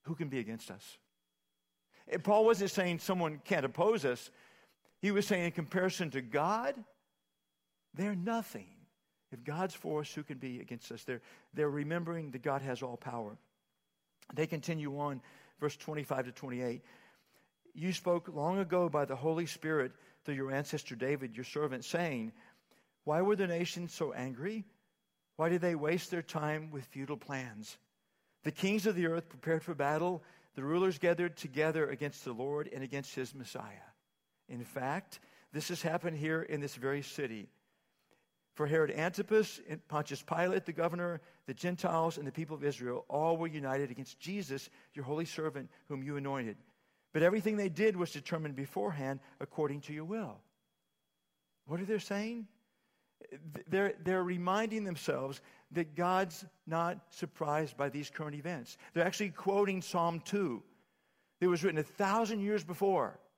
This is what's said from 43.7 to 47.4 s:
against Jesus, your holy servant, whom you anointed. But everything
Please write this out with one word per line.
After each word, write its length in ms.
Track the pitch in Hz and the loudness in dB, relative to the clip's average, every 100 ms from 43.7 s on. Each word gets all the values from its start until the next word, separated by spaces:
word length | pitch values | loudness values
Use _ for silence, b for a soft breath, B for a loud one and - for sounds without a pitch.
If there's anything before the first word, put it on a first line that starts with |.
| 135 139 | 0 -2
against 280 | 123 131 - | -4 -12 -10
Jesus, 520 | 160 202 151 135 - B B | -6 -6 -4 -6 -8 B B
your 100 | - | -10
holy 220 | 131 151 170 | -4 -2 -2
servant, 440 | - 156 139 123 B _ | -2 -4 -4 -10 B _
whom 140 | 139 | -8
you 140 | 135 147 | -4 -4
anointed. 400 | 139 135 117 101 - b b b b | -2 -2 -4 -8 -16 b b b b
But 100 | 156 | 6
everything 360 | 170 214 | 6 6